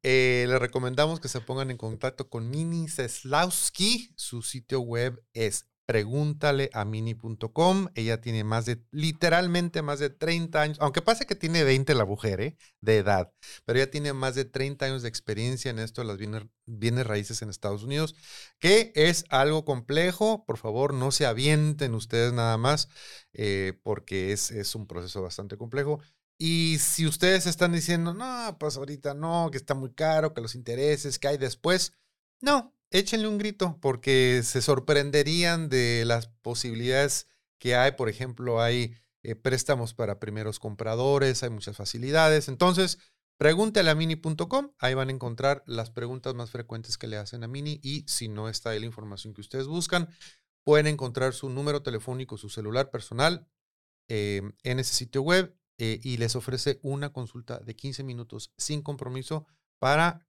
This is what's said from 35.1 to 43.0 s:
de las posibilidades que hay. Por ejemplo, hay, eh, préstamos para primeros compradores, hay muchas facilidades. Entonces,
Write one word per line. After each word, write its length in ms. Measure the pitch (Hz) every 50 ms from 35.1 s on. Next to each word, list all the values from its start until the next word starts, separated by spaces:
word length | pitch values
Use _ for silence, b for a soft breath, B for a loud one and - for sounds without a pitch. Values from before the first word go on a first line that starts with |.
| 139 147 139 151 160 170 175 170 170 165 160 151
de 360 | 131 127 123 120 117 117 117
las 220 | 117 117 117 117 -
posibilidades 960 | - _ - 117 120 - - 123 113 113 120 123 131 135 143 135 - - - _ _ _ _ _ _ -
que 160 | - 123 123
hay. 180 | 123 127 139
Por 160 | 131 - 127 110
ejemplo, 520 | 104 113 127 127 120 - 123 123 117 113
hay, 320 | 117 117 120 123 123 123 117 b b b _ _
eh, 120 | - 117 113
préstamos 600 | - - 131 127 123 - - 139 123 117 113 -
para 240 | - 117 98 101 101
primeros 380 | - 107 104 110 107 107 104 -
compradores, 840 | - 110 101 - 110 110 113 117 127 139 143 139 139 131 123 -
hay 80 | 131 120
muchas 260 | 113 104 - - 101
facilidades. 720 | - 104 - - 120 123 135 151 160 160 156 156 151 143 -
Entonces, 500 | 131 - 180 180 175 185 190 175 b b